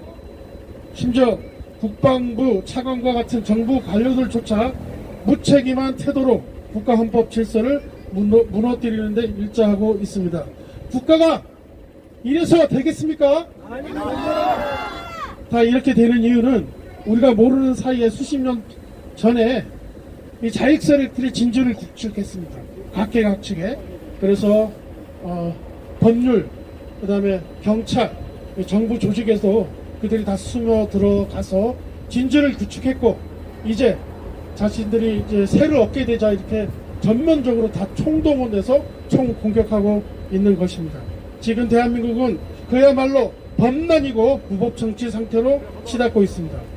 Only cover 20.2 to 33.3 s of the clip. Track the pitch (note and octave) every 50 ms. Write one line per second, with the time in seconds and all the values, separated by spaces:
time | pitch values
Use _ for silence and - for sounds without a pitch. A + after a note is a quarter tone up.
20.2 | - - - - A#3 A3+ G#3+ - - B3+ D#4 - - - D4 C#4+ C4+ - - -
21.2 | B3 B3+ - - A#3 A#3+ G#3+ C4 C4 B3 A3 - F3+ E3+ - - - A3 G3 G3+
22.2 | G3+ - - F#3+ E3+ - - - - - - - - - - F#3 G#3+ G3+ - A#3
23.2 | A3 G#3 G3 G3 - - G3+ D#3+ E3+ G3+ C4 C#4 - - - - - - - -
24.2 | G3 F#3+ G3+ G3 G#3+ G3+ G#3 G#3+ A3 G#3 - - - - - - - - - -
25.2 | - F3+ F3 F3 E3+ E3+ E3+ - - - - - - - - - - A3 A#3 A#3
26.2 | B3 B3+ A#3+ G3+ D3 B2+ - - - - - - - - - - A3 G3 G3+ G3+
27.2 | G3+ G3 G3 F#3 E3 - - - - G3+ G#3+ A3 A3+ - - B3+ A3+ - - -
28.2 | - - - - - - - - F#3 - F#3 G#3 A3+ A3 A#3+ A#3 - G3+ G#3 A3+
29.2 | A#3 G#3+ G#3+ G3+ - G3 G3 A3+ F#3+ - - - - - - - - G#3 A3 A3
30.2 | G#3 G3+ G3 F#3+ - - - B3 A#3 A3+ A3+ A3 G#3+ G3+ - G3 G3 G3+ G3+ G3+
31.2 | G3 G3 - F#3+ G3 - F#3+ F#3+ G#3 A#3+ B3+ - - - - - - - - A#3+
32.2 | B3+ C4 - D4 C#4+ C#4 A3 - G3+ - - - - C4 B3+ - B3 A3 F#3 -
33.2 | - -